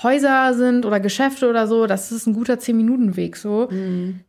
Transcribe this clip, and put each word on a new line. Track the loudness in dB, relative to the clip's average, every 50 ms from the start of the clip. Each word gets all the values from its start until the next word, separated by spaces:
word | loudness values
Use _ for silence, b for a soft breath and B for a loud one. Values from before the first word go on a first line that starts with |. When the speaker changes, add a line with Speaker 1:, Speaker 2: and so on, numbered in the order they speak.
| 0
Speaker 1:
Häuser | 0 2 4 4 4 4 4 2 2 2
sind | 2 2 2 2 2 2
oder | 0 0 0
Geschäfte | 0 0 0 0 0 0 0 0 0 0
oder | 2 2 2 2
so, | 2 2 2 2
das | 0 -2 -4 -6
ist | -8 -6 -2 -2
ein | -2
guter | 0 0 -2 -2 -2
zehn-Minuten-Weg | -2 0 0 2 2 2 2 2 2 0 0 -2 -4 -6 -6
so. | -8 -6 -4 -2 -2 -2 -2
Speaker 2:
Mhm. | -4 -6 -6 -4 -4 -4 -4 -6 -8 -10 -14